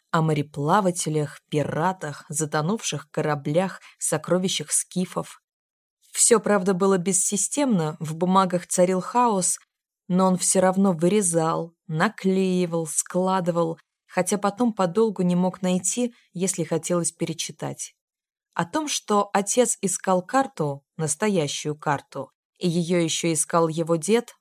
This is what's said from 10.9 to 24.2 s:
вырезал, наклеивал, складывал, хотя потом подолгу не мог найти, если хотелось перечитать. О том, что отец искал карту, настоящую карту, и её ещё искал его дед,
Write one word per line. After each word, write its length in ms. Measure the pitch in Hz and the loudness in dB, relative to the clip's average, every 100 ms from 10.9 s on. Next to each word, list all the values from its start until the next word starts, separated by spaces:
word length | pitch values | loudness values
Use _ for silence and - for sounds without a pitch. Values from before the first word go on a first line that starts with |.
вырезал, 840 | 165 175 208 185 165 160 160 165 _ - | 2 2 2 2 0 0 -2 -6 _ -6
наклеивал, 1000 | 156 175 - 190 190 190 180 175 170 160 | 0 0 0 0 2 2 2 0 -2 -4
складывал, 960 | - - 180 185 190 175 170 165 165 _ _ _ | -6 -4 -2 0 0 0 0 -2 -4 _ _ _
хотя 300 | - 180 196 | -4 -2 0
потом 360 | 202 202 240 | -2 0 0
подолгу 480 | 214 180 180 226 190 | 0 0 2 0 2
не 160 | 180 175 | 0 2
мог 240 | 185 - | 0 0
найти, 520 | 185 180 - 240 240 - _ | 0 0 -2 -2 -4 -6 _
если 320 | 175 185 - 156 | -6 -4 -2 -2
хотелось 480 | 160 - 175 165 | -2 -2 -2 -2
перечитать. 840 | - 165 160 - - 143 139 - _ _ _ _ _ _ | -4 -6 -6 -8 -8 -10 -10 -14 _ _ _ _ _ _
О 120 | - 170 | -6 -2
том, 240 | 311 302 | -2 -4
что 400 | - - 208 202 | -4 0 0 2
отец 460 | 196 196 240 240 - | 0 0 2 2 0
искал 400 | 190 - - 185 | -4 -4 0 0
карту, 640 | 180 262 262 - 147 139 _ - | 0 0 0 -2 -4 -6 _ -6
настоящую 800 | 156 - 214 185 143 - 151 151 | -4 -2 0 0 0 -4 -6 -6
карту, 540 | 160 143 - 143 - _ _ - | -2 -4 -4 -12 -12 _ _ -4
и 100 | 180 | 0
её 340 | 165 165 175 | 0 2 2
ещё 300 | 165 - 170 | 2 0 0
искал 380 | 156 - 175 165 | 0 0 2 2
его 260 | 160 160 170 | 0 0 0
дед, 400 | 165 226 | 2 0